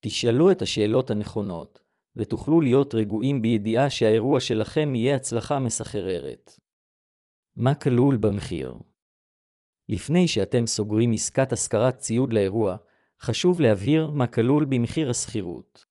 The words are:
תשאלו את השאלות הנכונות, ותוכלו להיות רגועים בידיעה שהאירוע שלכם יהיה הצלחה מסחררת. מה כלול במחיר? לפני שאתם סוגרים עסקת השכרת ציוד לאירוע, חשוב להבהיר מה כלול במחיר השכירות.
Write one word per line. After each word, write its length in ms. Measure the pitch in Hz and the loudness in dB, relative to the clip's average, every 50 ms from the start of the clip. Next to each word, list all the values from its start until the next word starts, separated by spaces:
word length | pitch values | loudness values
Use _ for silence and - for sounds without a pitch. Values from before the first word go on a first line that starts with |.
תשאלו 500 | - 107 - - - 120 113 127 160 190 | -6 -6 -6 0 0 2 4 6 6 4
את 120 | 190 185 | 4 4
השאלות 480 | - - - 110 104 104 110 131 127 - | 0 -4 -2 0 0 2 2 0 0 0
הנכונות, 720 | 113 104 104 - - 110 101 98 87 82 73 - _ _ _ _ _ _ _ _ _ | -4 -4 -4 -4 -6 -6 -6 -6 -8 -10 -12 -14 _ _ _ _ _ _ _ _ _
ותוכלו 440 | 120 107 - 120 113 - - 156 170 | -8 -6 -4 -6 -6 0 2 2 4
להיות 340 | 160 127 120 139 139 139 - | 4 4 2 2 2 2 -2
רגועים 480 | 113 110 101 107 110 113 135 143 135 | -2 -2 -2 -2 -2 -2 -2 -2 0
בידיעה 480 | 110 113 120 110 101 110 110 117 135 147 | 0 0 0 0 0 0 0 0 0 0
שהאירוע 500 | - - 120 107 110 113 107 131 147 - | 0 0 2 4 4 4 2 2 0 0
שלכם 540 | - - 120 107 107 - - 156 151 147 131 | 0 0 -2 -2 -2 -2 -2 -2 0 0 0
יהיה 220 | 117 113 131 143 | 0 0 0 0
הצלחה 420 | 131 131 - 120 117 104 - 147 139 | 0 -2 -4 -4 -4 -4 -2 -4 -2
מסחררת. 1000 | 131 117 - - 113 - - 107 87 92 92 85 67 71 60 - _ _ _ _ _ _ _ _ _ _ _ _ _ _ _ _ _ _ _ _ _ _ _ | -2 -4 -4 -6 -10 -8 -8 -6 -4 -4 -4 -6 -6 -10 -14 -14 _ _ _ _ _ _ _ _ _ _ _ _ _ _ _ _ _ _ _ _ _ _ _
מה 180 | - 113 123 147 | 0 0 0 0
כלול 420 | 147 - 147 127 120 127 143 135 | 2 0 2 2 4 4 4 2
במחיר? 580 | 110 104 107 98 101 - - 92 78 67 64 62 - - _ _ _ _ _ _ _ _ _ _ _ _ _ _ _ _ _ _ _ _ - | 2 2 0 0 -2 -6 -6 -8 -8 -8 -10 -12 -16 -20 _ _ _ _ _ _ _ _ _ _ _ _ _ _ _ _ _ _ _ _ -6
לפני 400 | 113 87 - - 151 180 185 160 | -6 -6 -4 0 2 4 4 4
שאתם 380 | - 110 95 - - 123 117 | 2 0 -2 0 0 0 0
סוגרים 460 | 113 - - 104 107 107 110 117 120 | 0 -2 -4 -2 0 2 2 2 2
עסקת 400 | 113 107 - - _ - 135 131 | 2 0 -2 -2 _ 0 0 0
השכרת 460 | 123 110 - - - 107 113 131 127 - | -2 -4 -4 -2 0 2 2 2 0 -2
ציוד 340 | - - 113 117 131 120 | -6 -4 -2 -2 0 2
לאירוע, 440 | 113 107 98 95 95 113 110 98 90 95 _ _ _ _ _ _ _ _ | 2 2 2 2 0 0 -2 -2 -2 -6 _ _ _ _ _ _ _ _
חשוב 400 | - - 117 - - 180 180 160 | -6 -6 -4 0 2 2 2 4
להבהיר 500 | 151 117 107 95 98 120 151 160 160 147 | 4 4 4 2 2 2 2 2 2 0
מה 160 | 147 147 123 | -2 -2 -2
כלול 380 | 120 - - 113 123 143 147 151 | -2 0 0 2 2 2 2 2
במחיר 460 | 139 135 123 117 113 - 160 160 131 | 0 0 0 0 -2 -2 -4 -2 -2
השכירות. 760 | 120 - - - - 110 92 87 85 62 - _ _ - _ _ | -2 -4 -6 -6 -6 -8 -6 -6 -10 -12 -14 _ _ -20 _ _